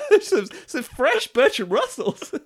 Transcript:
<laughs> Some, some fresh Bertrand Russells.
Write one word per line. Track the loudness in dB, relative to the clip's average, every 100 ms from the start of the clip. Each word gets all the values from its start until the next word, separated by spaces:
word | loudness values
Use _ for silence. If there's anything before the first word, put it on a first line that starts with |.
| 4
<laughs> | 2
Some, | 4 -2 -2 -8 -10
some | -8
fresh | -8 -2 0 0 0
Bertrand | 2 2 2 -4
Russells. | -2 -2 -4 -6 -6 -8 -12